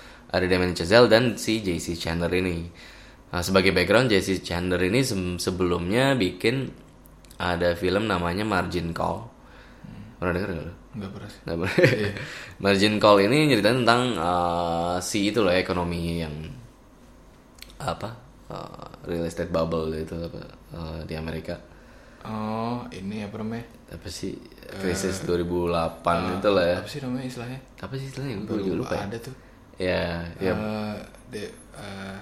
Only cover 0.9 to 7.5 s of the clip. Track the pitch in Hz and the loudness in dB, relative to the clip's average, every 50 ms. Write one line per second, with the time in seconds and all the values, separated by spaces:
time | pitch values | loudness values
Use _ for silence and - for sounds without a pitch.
0.9 | 101 120 123 110 110 113 127 120 104 - - - 110 113 104 92 85 80 - - | 8 8 10 10 8 6 6 4 0 -2 -2 0 0 0 0 -2 -2 -2 -2 -4
1.9 | 85 85 - 87 82 85 85 82 90 90 92 92 87 85 85 87 - - - - | -6 -4 -2 -2 0 0 0 2 2 0 0 0 -2 -4 -6 -8 -12 -18 -20 -20
2.9 | - - - - - - - - - 90 85 92 95 95 92 95 85 90 90 90 | -20 -20 -20 -20 -20 -20 -16 -6 -4 -4 -2 4 4 6 6 6 4 4 4 6
3.9 | 101 117 131 123 104 95 90 98 95 90 - - 87 87 90 92 90 87 92 90 | 6 6 6 6 4 2 2 2 -2 -4 -2 -4 -4 -2 0 0 0 2 2 2
4.9 | 104 131 135 - 110 95 92 90 90 87 - 95 92 92 92 87 87 87 87 87 | 2 2 2 0 0 -2 -2 -2 -4 -2 -4 -4 0 0 0 0 0 0 0 0
5.9 | 104 120 135 135 139 123 98 90 - - - 113 123 135 131 - - - - - | 0 2 2 2 2 2 0 -2 -2 0 0 0 0 0 -4 -6 -10 -16 -20 -20
6.9 | - - - - - - - - - - 90 90 | -20 -20 -20 -20 -20 -20 -20 -20 -10 -4 -2 -2